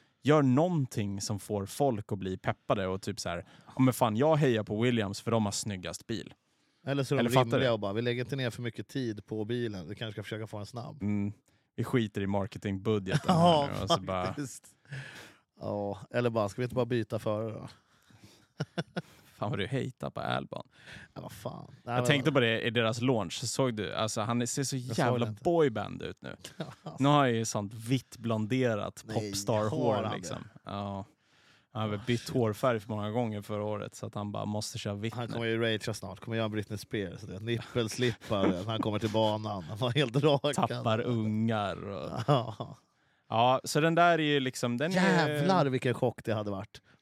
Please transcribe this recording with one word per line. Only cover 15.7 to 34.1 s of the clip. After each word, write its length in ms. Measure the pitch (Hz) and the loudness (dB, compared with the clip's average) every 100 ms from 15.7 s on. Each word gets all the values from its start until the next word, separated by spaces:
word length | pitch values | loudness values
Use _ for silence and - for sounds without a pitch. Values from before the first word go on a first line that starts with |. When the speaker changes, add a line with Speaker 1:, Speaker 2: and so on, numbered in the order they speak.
| 104 101 98 - | -4 -4 -8 -4
Speaker 2:
eller 200 | 123 120 | -2 0
bara, 180 | 113 101 | 0 -2
ska 120 | 107 | -2
vi 20 | |
inte 100 | 123 | -4
bara 120 | 123 120 | -2 0
byta 320 | 123 110 110 | 0 -2 -4
förare 340 | 113 107 113 | -2 -2 -4
då? 160 | 107 - | -8 -14
<laughs> 1300 | - _ _ _ - - - _ _ 156 - - 180 - - - - | -18 _ _ _ -20 -20 -20 _ _ -6 -6 -8 -10 -12 -20 -20 -6
Speaker 1:
Fan 140 | 107 | -4
vad 80 | 104 | -2
du 80 | 123 | -2
hatar 440 | 131 123 - 69 | -2 -4 -6 -8
på 100 | - | -4
Albon. 460 | - 64 - - - _ - - - | -2 -2 -4 -10 -12 _ -20 -20 -16
Speaker 2:
Ja, 60 | - | -14
vad 100 | - | -14
fan. 340 | - - - - | -10 -10 -10 -14
Nej, 100 | - | -16
Speaker 1:
Jag 100 | - | -2
Speaker 2:
men 100 | 120 | 0
Speaker 1:
tänkte 280 | 123 143 135 | 4 4 6
på 80 | 135 | 4
det 200 | 117 113 | 4 4
i 80 | 117 | 2
deras 300 | 117 110 113 | 2 2 2
launch, 320 | 127 117 87 | 2 2 0
så 140 | - 117 | -4 -4
såg 280 | - 131 | 0 0
du, 200 | 107 85 | 0 -4
alltså, 260 | - 110 - | -2 -2 -2
han 260 | 107 117 120 | -2 0 0
ser 180 | - | -2
så 120 | 131 135 | -2 -4
Speaker 2:
Jag 80 | 123 117 | -4 0
såg 20 | |
Speaker 1:
jävla 260 | 127 123 117 | 2 2 0
Speaker 2:
det 40 | |
inte. 120 | 104 | -2
Speaker 1:
boyband 580 | 175 170 147 107 98 90 | 0 4 4 2 -6 -8
ut 200 | - - | -10 -10
nu. 140 | - - - | -12 -12 -16
Speaker 2:
<laughs> 180 | - 143 - | -12 -12 -12
Alltså. 200 | - - | -16 0
Speaker 1:
Nu 60 | 135 | 4
har 100 | 147 | 6
han 160 | 131 | 4
ju 100 | 113 | 2
sånt 300 | 113 110 101 | 0 -4 -6
vitt 420 | 117 113 131 - - | -8 -2 -2 -2 -8
blonderat 840 | 113 110 107 131 123 104 101 - 110 | -2 -2 0 2 2 0 -4 -8 -6
Speaker 2:
Nej, 80 | 107 107 | -4 -2
Speaker 1:
popstar-hår, 640 | 98 101 110 107 - 120 | -4 0 2 2 2 2
Speaker 2:
har 80 | 107 | 2
han 140 | 110 101 | 0 -4
Speaker 1:
liksom. 200 | 87 - - | -6 -10 -10
Speaker 2:
det? 60 | - | -16
Speaker 1:
Ja. 400 | - 101 101 98 - _ _ _ _ _ _ | -10 -6 -6 -6 -10 _ _ _ _ _ _
Han 100 | 110 | -4
har 60 | 110 | -2
väl 120 | 104 | -2
Speaker 2:
Ah, 60 | 113 | 0
Speaker 1:
bytt 140 | 120 | -2
Speaker 2:
shit. 100 | - | 0
Speaker 1:
hårfärg 460 | 135 113 101 135 117 | 0 0 2 0 0
för 80 | 101 | -2
många 220 | 107 104 | -6 -4
gånger 320 | 113 117 104 | -2 -2 -4
förra 200 | 101 104 | -6 -6
året, 300 | 104 104 101 | -4 -6 -8
så 120 | - | -10
att 80 | 110 | -10